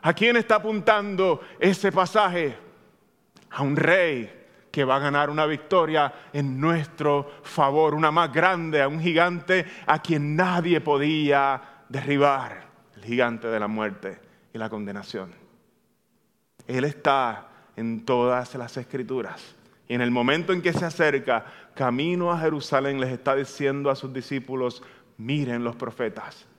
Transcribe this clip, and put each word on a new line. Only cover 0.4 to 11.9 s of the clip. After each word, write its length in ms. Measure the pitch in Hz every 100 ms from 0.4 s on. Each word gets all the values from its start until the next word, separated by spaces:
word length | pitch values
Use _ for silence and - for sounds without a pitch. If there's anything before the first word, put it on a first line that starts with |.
| 226
apuntando 880 | 214 214 214 202 214 202 190 190 156 - -
ese 320 | 185 185 196
pasaje? 640 | 185 180 220 202 175 151 117 - _ _ _ _ _ _ _ _
A 120 | -
un 140 | 139 139
rey 560 | 143 185 175 135 110 - - - _
que 100 | -
va 140 | 135 131
a 40 |
ganar 280 | 143 143 147
una 160 | 151
victoria 680 | 156 151 - 185 160 156 143 - -
en 260 | 147 139 131
nuestro 720 | 156 165 147 - 147 143 139 -
favor, 520 | - - 139 147 156
una 160 | 151 156
más 220 | 156 165
grande, 480 | 131 175 180 160 151
a 80 | 139
un 100 | 156
gigante 680 | 170 160 175 175 151 185 175 - -
a 140 | 156
quien 360 | - 156 147 151
nadie 440 | 185 175 165 165
podía 800 | 139 143 147 156 147 139 139 131 - - _